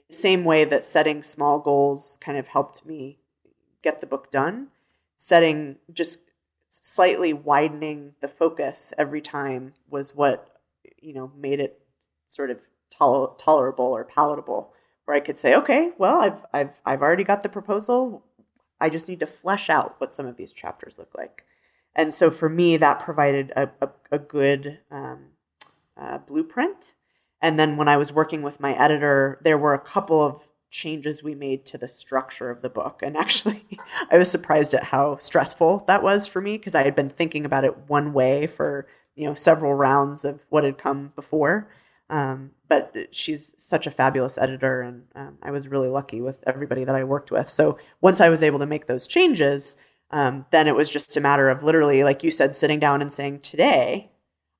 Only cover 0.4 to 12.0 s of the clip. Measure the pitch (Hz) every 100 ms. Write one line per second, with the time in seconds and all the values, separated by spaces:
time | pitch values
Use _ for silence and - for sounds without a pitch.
0.4 | 165 160 151 139 - - 151 151 - -
1.4 | 147 147 151 143 143 143 - - - 139
2.4 | 131 143 139 - - 156 135 143 _ _
3.4 | _ _ _ _ 156 151 135 135 - 139
4.4 | 147 226 277 _ _ _ _ - - 170
5.4 | 165 151 147 139 _ 170 165 - _ _
6.4 | _ _ _ - - - 185 - 170 147
7.4 | 143 143 151 151 151 147 143 _ 143 -
8.4 | 165 165 139 - - - 147 151 147 147
9.4 | 139 127 131 - _ 143 139 143 143 117
10.4 | - _ _ _ _ _ 156 135 131 143
11.4 | 139 143 139 - _ _